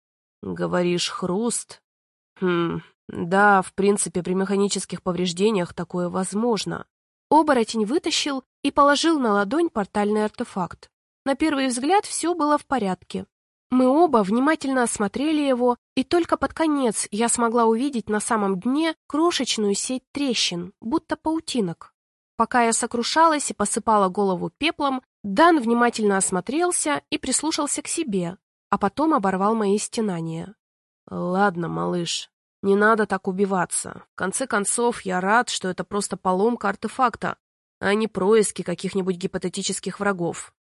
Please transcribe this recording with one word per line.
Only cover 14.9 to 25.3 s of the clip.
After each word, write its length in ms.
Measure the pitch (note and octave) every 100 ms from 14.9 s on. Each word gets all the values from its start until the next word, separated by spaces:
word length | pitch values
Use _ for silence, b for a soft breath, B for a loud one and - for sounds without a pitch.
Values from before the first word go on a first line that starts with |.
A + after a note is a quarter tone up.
| - G3+ A#3 D4 D#4
его, 360 | C#4+ B3 B3 A#3+ _
и 80 | -
только 340 | B3+ F4 E4 D#4
под 160 | -
конец 540 | - D#4+ C#4+ B3+ G3 -
я 160 | G3+ A#3
смогла 380 | A#3 A#3 A#3 A3+
увидеть 420 | A3+ C#4+ A#3 G#3
на 100 | G#3+
самом 400 | - A3+ G3 G3
дне 380 | A#3 C#4 E4 D#4+ -
крошечную 680 | D4 E4+ - B3 - G3+
сеть 280 | G3+ - C4 -
трещин, 600 | - C#4+ A3+ - E3+ F3+ -
будто 360 | A3+ D#4+ - D#4
паутинок. 800 | D#4+ D#4+ - B3+ F#3 E3 - _ _ _ _ -
Пока 280 | A3+ B3+
я 80 | A#3
сокрушалась 800 | A3+ A#3+ A#3+ A#3 D#4 E4 D4 -
и 20 |
посыпала 540 | - G#3 - A3+ G#3+ F#3+
голову 420 | F#3 G3 F3 F3
пеплом, 500 | - D4+ - C#4+ B3+ - _
Дан 380 | G3+